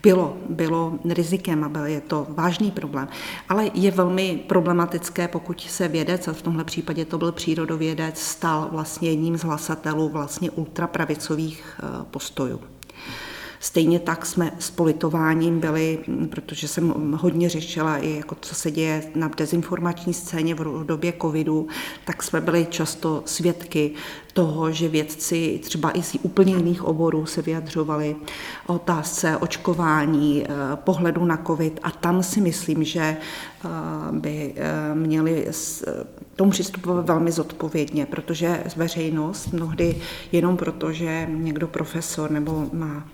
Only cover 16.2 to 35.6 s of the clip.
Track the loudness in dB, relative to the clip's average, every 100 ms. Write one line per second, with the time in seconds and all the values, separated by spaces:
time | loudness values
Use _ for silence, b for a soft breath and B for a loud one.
16.2 | -2 -4 -8 -8 -4 0 2 2 0 2
17.2 | 2 4 2 0 -4 -2 0 0 -2 -4
18.2 | -6 -10 -8 -4 -2 0 0 0 -2 -2
19.2 | -2 0 0 2 0 -2 -2 -2 -2 -4
20.2 | -4 -2 0 0 -2 -4 -2 0 0 0
21.2 | 0 0 2 2 0 B B B -8 -6
22.2 | -2 0 4 4 2 0 -2 -2 -2 -2
23.2 | -2 0 2 0 -2 0 0 -2 B B
24.2 | B 2 2 4 0 2 2 2 0 -4
25.2 | -2 2 2 -2 -4 -2 0 0 -2 -2
26.2 | 0 6 6 6 4 2 2 4 4 4
27.2 | 0 -2 -2 -2 -2 -2 0 0 0 -2
28.2 | B B B B -2 -2 2 0 0 0
29.2 | 2 2 0 -2 0 2 4 4 4 4
30.2 | 4 4 0 -2 -2 0 2 4 4 4
31.2 | 2 2 0 0 0 0 -6 -2 2 2
32.2 | 2 4 2 2 0 0 0 2 0 0
33.2 | -6 -10 -12 -12 -8 -6 -6 -6 -4 -4
34.2 | -2 -4 -6 -4 -2 -2 0 0 2 4
35.2 | 4 2 0 -4